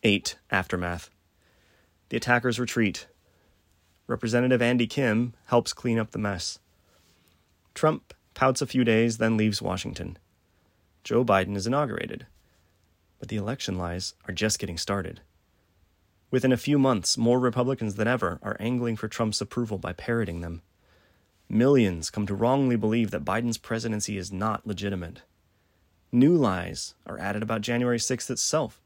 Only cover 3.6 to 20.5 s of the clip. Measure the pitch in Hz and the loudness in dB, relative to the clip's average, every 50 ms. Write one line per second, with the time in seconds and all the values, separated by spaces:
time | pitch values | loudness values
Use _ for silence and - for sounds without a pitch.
3.6 | _ _ _ _ _ _ _ _ _ - 123 113 - 117 113 120 123 127 127 120 | _ _ _ _ _ _ _ _ _ -6 -6 -4 -2 0 2 2 4 4 4 4
4.6 | 120 117 123 123 120 110 - - 139 120 107 110 120 123 - _ _ - - 120 | 4 4 4 2 2 0 0 0 2 2 2 2 2 0 -4 _ _ 2 2 2
5.6 | 117 - - - - 127 117 113 113 107 - - 107 104 98 87 - - - - | 2 2 -8 -6 -2 -2 0 0 -2 -4 -6 -6 -4 -4 -4 -4 -6 -8 -10 -12
6.6 | _ _ _ _ _ _ _ _ _ _ _ _ _ _ _ _ _ _ _ _ | _ _ _ _ _ _ _ _ _ _ _ _ _ _ _ _ _ _ _ _
7.6 | _ _ _ - - 156 156 151 _ _ - _ _ _ _ - 131 131 131 - | _ _ _ 2 2 2 2 2 _ _ -20 _ _ _ _ 2 2 2 4 2
8.6 | 143 - - 131 123 113 110 110 113 117 113 110 117 113 113 107 107 110 104 - | -2 -2 2 2 4 6 6 4 4 2 2 0 0 2 2 4 2 2 2 0
9.6 | - 98 92 92 - - 95 - - 90 82 - _ _ _ _ _ _ _ _ | -4 -4 -4 -4 -6 -8 -8 -8 -8 -10 -10 -14 _ _ _ _ _ _ _ _
10.6 | _ _ _ _ _ _ _ _ _ - - 117 127 117 101 95 95 92 101 101 | _ _ _ _ _ _ _ _ _ 0 2 2 4 4 4 4 4 2 -2 -4
11.6 | 92 113 127 143 151 127 - - - - - - - - _ _ _ _ _ _ | -2 0 0 0 0 -2 -4 -6 -8 -8 -10 -12 -14 -18 _ _ _ _ _ _
12.6 | _ _ _ _ _ _ _ _ _ _ _ _ - 107 107 107 98 107 127 - | _ _ _ _ _ _ _ _ _ _ _ _ -12 -8 -6 -4 -4 -4 -6 -6
13.6 | - - 95 90 87 87 85 90 95 - - _ _ - 95 85 - 110 110 - | -6 -6 -4 -4 -4 -4 -4 -6 -6 -8 -10 _ _ -10 -6 -2 0 0 0 -2
14.6 | - 98 85 80 - - 98 101 90 80 - - - _ _ _ _ _ _ _ | -4 -8 -6 -8 -4 -4 -4 -4 -4 -6 -10 -14 -20 _ _ _ _ _ _ _
15.6 | _ _ _ _ _ _ _ _ _ _ _ _ _ _ - 127 120 131 131 117 | _ _ _ _ _ _ _ _ _ _ _ _ _ _ -2 2 4 4 2 2
16.6 | - - 147 143 135 135 127 104 85 - - - 113 117 120 127 127 127 113 127 | 2 2 4 4 4 4 2 2 0 -2 0 2 4 4 4 4 2 2 2 2
17.6 | 123 127 135 - 117 107 98 101 110 110 123 127 - 87 87 - - 104 101 - | 0 0 0 -2 -4 -6 -4 -2 0 0 0 0 0 -2 -2 -4 -6 -8 -6 -4
18.6 | - 117 127 123 120 120 113 104 - 110 - - 117 110 104 - - - - - | -2 -2 -2 0 0 -2 -4 -4 -6 -8 -4 -2 -2 -2 -2 -4 -6 -4 -4 -4
19.6 | 120 110 110 90 - 92 90 - - - 120 117 110 90 85 85 85 85 | -4 -2 -4 -6 -6 -8 -10 -8 -6 -4 -2 -2 -2 -2 -4 -8 -8 -8